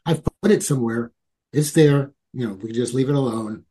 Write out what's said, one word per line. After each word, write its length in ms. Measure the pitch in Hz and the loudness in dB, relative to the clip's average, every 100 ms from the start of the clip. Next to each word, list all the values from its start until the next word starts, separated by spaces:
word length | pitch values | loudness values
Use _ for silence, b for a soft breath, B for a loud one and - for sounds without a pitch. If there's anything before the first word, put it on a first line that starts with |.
| - | -2
I've 160 | 156 - - | -2 -2 -2
put 100 | 208 | 2
it 120 | 208 | 2
somewhere. 480 | - 139 117 113 117 - _ _ _ | 2 -2 -2 -4 -6 -12 _ _ _
It's 180 | 131 151 | -4 0
there. 400 | 170 151 143 139 _ _ | 4 4 4 0 _ _
You 140 | 131 117 | -8 -8
know, 60 | 95 | -6
we 160 | 110 | -8
just 220 | 113 120 | -4 -2
leave 160 | 127 131 | -2 0
it 60 | 143 | 0
alone. 500 | 131 113 107 104 - | 0 -4 -6 -10 -14